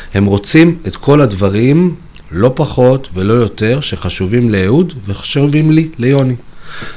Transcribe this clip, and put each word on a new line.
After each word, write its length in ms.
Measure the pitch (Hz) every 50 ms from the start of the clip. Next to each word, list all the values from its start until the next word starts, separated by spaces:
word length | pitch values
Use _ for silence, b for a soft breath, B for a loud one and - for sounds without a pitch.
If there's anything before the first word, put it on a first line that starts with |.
| B B -
הם 100 | 98 101
רוצים 520 | 101 98 101 - - - 156 170 165 170 170 -
את 100 | 98 -
כל 240 | - - 135 143 151
הדברים, 760 | 143 117 98 90 101 98 98 107 117 131 143 165 180 180 160 - - - - - - - 78
לא 200 | 85 107 131 131
פחות 540 | - 151 - - 127 123 127 135 131 - - 92
ולא 200 | 92 95 104 113
יותר, 460 | 123 117 98 - - 107 110 123 143
שחשובים 720 | 143 - - - - - - - 95 92 110 123 120 117
לאהוד 420 | 104 98 92 95 120 160 185 160 - 127 98
וחשובים 640 | 101 98 - - - - 139 143 147 143 151 156 156
לי, 180 | 156 160 160 160 - 120
ליוני. 380 | 117 127 139 139 131 131 123 120 - B B B B B B B B B B